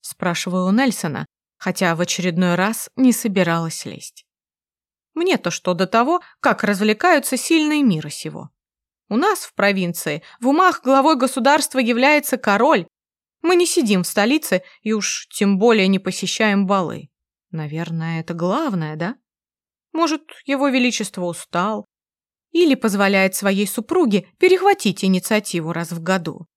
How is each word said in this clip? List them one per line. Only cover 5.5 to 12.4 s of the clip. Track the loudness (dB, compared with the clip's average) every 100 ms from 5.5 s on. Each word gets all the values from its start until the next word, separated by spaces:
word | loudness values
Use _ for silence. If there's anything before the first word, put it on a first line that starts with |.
что | -4 -4
до | -2 0
того, | 2 2 -2 -4 _
как | -2 0
развлекаются | 0 0 0 2 2 2 2 -4
сильные | 0 2 2 2
мира | 2 2 -4
сего. | -10 -12 -12 -18 _ _ _ _ _ _
У | 0
нас | 0 -2
в | -6
провинции | 0 0 2 -2 -4 -6 -6 -10 -4
в | 0
умах | 4 4 2
главой | 2 4 4 2
государства | 0 0 2 2 0 -2
является | 0 2 4 2 0
король. | -4